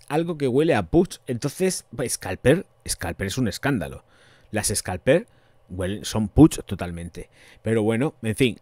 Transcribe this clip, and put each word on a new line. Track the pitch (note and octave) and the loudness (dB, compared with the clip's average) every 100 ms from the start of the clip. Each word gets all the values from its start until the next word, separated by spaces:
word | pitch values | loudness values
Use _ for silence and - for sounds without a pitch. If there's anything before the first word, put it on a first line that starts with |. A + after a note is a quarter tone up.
| - | -4
algo | D3 E3+ D#3+ | -4 -2 -4
que | C#3 | 0
huele | B2 E3 C3 | 2 2 2
a | |
Puig. | E2+ D#3+ F#3 - - | 2 2 2 -2 -8
Entonces, | A#2+ D3 - F#3 F3 - A#2 | -6 -6 -2 -2 -2 -10 -8
pues, | A#2 | -6
Scalper, | - G2 F2+ A#2+ E3 - _ - | -6 -6 0 2 2 0 _ -10
Scalper | - - F2+ G2 | -6 -6 -6 -6
es | F#2+ | -2
un | A#2+ | -2
escándalo. | - C#3 C3 C#2+ C2 _ _ _ _ _ | -2 -2 -2 -4 -10 _ _ _ _ _
Las | G#2 - | -4 -2
Scalper | G2+ - F#2 - D#3+ A#3 _ _ _ _ | -4 -6 -4 2 2 2 _ _ _ _
huelen, | F#2 F#2 G#2 - | -6 -4 -4 -6
son | A2 G#2+ | -4 0
Puig | - D#3+ - | 8 8 6
totalmente. | - F#2 F2+ E2+ F2 - - _ - - | -8 -8 -6 -8 -12 -12 -18 _ -20 -10
Pero | A2 A2+ | -2 0
bueno, | G#2+ A2+ D3+ - | 2 0 -2 -4
en | A2+ G#2+ | -6 0
fin, | C3 F#2+ | 0 0